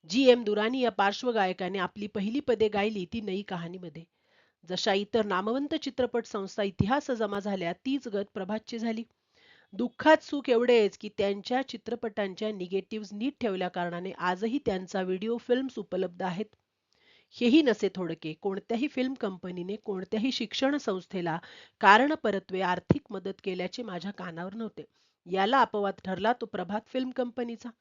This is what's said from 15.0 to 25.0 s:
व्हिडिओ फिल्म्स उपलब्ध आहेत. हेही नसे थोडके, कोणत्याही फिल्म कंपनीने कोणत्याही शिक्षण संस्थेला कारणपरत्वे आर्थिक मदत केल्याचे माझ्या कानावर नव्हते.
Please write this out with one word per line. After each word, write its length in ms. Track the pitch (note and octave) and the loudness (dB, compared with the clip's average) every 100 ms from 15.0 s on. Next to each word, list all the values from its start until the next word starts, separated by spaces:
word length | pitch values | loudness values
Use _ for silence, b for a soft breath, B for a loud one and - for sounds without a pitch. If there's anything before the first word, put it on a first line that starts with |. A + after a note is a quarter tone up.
व्हिडिओ 360 | F#3 F#3 G#3+ A#3 | -2 -2 -2 -4
फिल्म्स 420 | - B3 C4+ - | 0 0 0 -8
उपलब्ध 440 | G3 F#3 F#3 F3 | -6 -4 -4 -4
आहेत. 320 | F#3 E3+ - _ _ _ _ b b b b - | -6 -4 -8 _ _ _ _ b b b b 2
हेही 260 | A#3+ C#4+ | 6 8
नसे 280 | D4 G#3 G3 F#3+ | 6 4 0 0
थोडके, 380 | F3 E3 D#3+ | -6 -6 -8
कोणत्याही 540 | D#3 G3+ F#3+ - A#3 C#4+ | -4 -4 -4 -4 -2 -2
फिल्म 260 | - B3+ | -2 -4
कंपनीने 640 | C4 G#3+ F#3 F#3 F3+ F3 G#3+ | -2 -6 -6 -8 -8 -6 -8
कोणत्याही 560 | - F#3+ F#3 A3 B3 | -6 -6 -4 -2 0
शिक्षण 460 | B3 A#3 - C4+ C#4+ | -2 -4 0 0 0
संस्थेला 600 | - F#3+ E3+ F#3+ E3+ D#3+ B B B _ | -2 -4 -4 -6 -4 -4 B B B _
कारणपरत्वे 800 | G#3 G#3+ C#4 D4+ A3 G3 - F#3 | 8 10 8 2 0 -2 -4 -4
आर्थिक 500 | F#3 F3+ - F#3+ _ | 0 -2 2 0 _
मदत 300 | G3 F#3 F#3 | -10 -8 -8
केल्याचे 400 | - F#3 F3+ - | -8 -6 -6 -8
माझ्या 280 | A#3 F3 F#3 | -8 -8 -10
कानावर 420 | G3+ F3+ E3 F#3 | -10 -12 -10 -10
नव्हते. 300 | G#3 A3+ - - _ | -8 -10 -10 -18 _